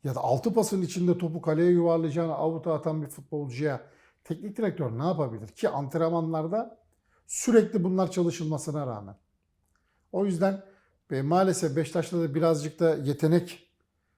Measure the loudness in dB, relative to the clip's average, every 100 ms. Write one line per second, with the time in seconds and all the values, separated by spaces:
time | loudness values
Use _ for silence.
0 | -6 -4 0 0 2 2 2 0 -2 0
1 | 2 2 0 -2 -2 4 4 6 4 2
2 | 0 -2 -2 0 -2 -2 -2 -2 -2 -4
3 | -6 -12 -8 -8 -6 -2 -2 -2 -10 _
4 | _ _ -10 -8 -8 -4 -4 -2 -4 -2
5 | -2 -2 -4 -6 -14 -4 -2 -2 -4 0
6 | 0 0 -2 -4 -2 -4 -6 -14 _ _
7 | _ _ _ -4 6 6 6 0 0 0
8 | 0 0 0 0 -4 -4 -4 -6 -6 -8
9 | -12 -18 _ _ _ _ _ _ _ _
10 | _ -2 0 2 0 0 -12 _ _ _
11 | _ -4 2 4 4 2 0 -2 -2 -2
12 | -2 -2 -2 2 2 2 -2 2 2 2
13 | -2 0 4 4 2 -16 _ _ _ _
14 | _